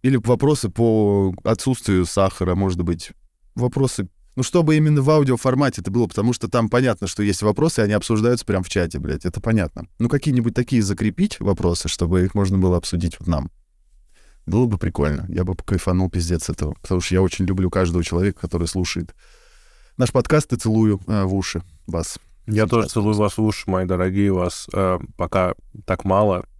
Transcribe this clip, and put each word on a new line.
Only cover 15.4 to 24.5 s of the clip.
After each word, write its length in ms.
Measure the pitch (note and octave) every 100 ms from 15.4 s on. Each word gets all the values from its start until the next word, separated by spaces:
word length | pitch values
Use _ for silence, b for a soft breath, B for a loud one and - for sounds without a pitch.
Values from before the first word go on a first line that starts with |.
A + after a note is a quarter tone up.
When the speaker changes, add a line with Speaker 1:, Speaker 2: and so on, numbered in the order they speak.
Speaker 1:
бы 140 | F#2 F#2
кайфанул 520 | - F#2 - F2+ F#2
пиздец 360 | F2 E2+ F2
с 60 | -
этого, 260 | D2 D2+ D2
потому 200 | - F#2
что 120 | - F#2
я 40 |
очень 260 | F#2 - F#2
люблю 220 | F#2 F#2
каждого 360 | F#2+ F2+ F2
человека, 380 | E2 E2+ G2 -
который 260 | E2+ F2 E2
слушает 440 | F#2 F2 E2+ E2 - b b b b b b b -
наш 160 | B2
подкаст, 400 | C3 - D#3 -
и 40 | A2+
целую, 440 | A2+ A2 A2 G2+ -
э, 160 | G#2
в 100 | F#2+
уши 280 | G2 F#2 - - - -
вас. 300 | E2+ E2+ - _ - -
Speaker 2:
Я 60 | G#2+
Speaker 1:
Сейчас. 80 | G#2+
Speaker 2:
тоже 180 | A#2 G2+
целую 240 | A#2 G#2 G#2
вас 200 | G#2 -
в 40 |
уши, 260 | A2 G#2 -
мои 180 | F#2 F#2
дорогие. 460 | F#2 F#2 G2 G2+
Вас, 360 | F#2 F2